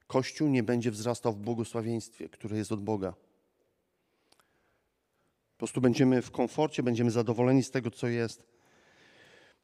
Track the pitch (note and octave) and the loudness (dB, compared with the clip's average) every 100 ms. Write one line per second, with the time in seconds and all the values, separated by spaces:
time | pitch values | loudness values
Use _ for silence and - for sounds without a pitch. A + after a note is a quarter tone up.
0 | - C3 B2+ - D#3 C3 A2 A#2+ A#2 G#2+ | -2 0 0 0 2 2 2 0 0 -2
1 | A2+ A#2 A#2+ G2+ G#2 A#2 A2+ A#2 A2 A#2 | -2 -2 -2 -2 -4 -4 -4 -4 -4 -4
2 | - - D#2+ - G#2 G#2+ G2+ G#2+ G2+ G#2+ | -6 -14 -16 -12 -6 -4 -4 -4 -2 -2
3 | F#2 - _ _ _ _ _ _ _ _ | -4 -8 _ _ _ _ _ _ _ _
4 | _ _ _ _ _ _ _ _ _ _ | _ _ _ _ _ _ _ _ _ _
5 | _ _ _ _ _ - A2+ - B2+ A#2 | _ _ _ _ _ -10 -6 2 2 4
6 | C3 B2+ A2+ - B2 - D#3 - B2 A#2 | 4 4 0 -2 -2 0 -2 0 -2 2
7 | A#2+ A2+ A2+ A2+ B2 C3+ A#2+ C3+ A2+ - | 2 2 0 2 4 4 2 -2 -4 -4
8 | B2 A#2 A2+ - _ _ _ _ _ _ | -4 -2 -4 -6 _ _ _ _ _ _
9 | - - - - - _ | -20 -20 -20 -20 -20 _